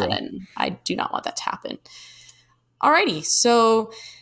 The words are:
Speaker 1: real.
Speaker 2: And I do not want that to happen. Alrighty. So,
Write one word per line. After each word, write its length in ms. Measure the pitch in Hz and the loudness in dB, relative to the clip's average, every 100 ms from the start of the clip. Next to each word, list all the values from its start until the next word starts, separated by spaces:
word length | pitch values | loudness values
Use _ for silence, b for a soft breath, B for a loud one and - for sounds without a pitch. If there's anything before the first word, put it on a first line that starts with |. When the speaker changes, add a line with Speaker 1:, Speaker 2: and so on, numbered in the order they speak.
| - | -2
Speaker 1:
real. 60 | |
Speaker 2:
And 360 | - - - - - | -4 -6 -12 -12 -6
I 140 | - | -6
do 260 | 180 - 180 | -6 -6 -4
not 160 | - | -4
want 120 | - - | -6 -6
that 120 | - | -6
to 60 | |
happen. 360 | - - - - B B B B B B B B _ - | -8 -8 -10 -14 B B B B B B B B _ -2
Alrighty. 420 | 285 320 349 156 | 2 4 2 -2
So, 680 | - - 240 233 226 220 220 B B B | 0 2 4 6 4 2 0 B B B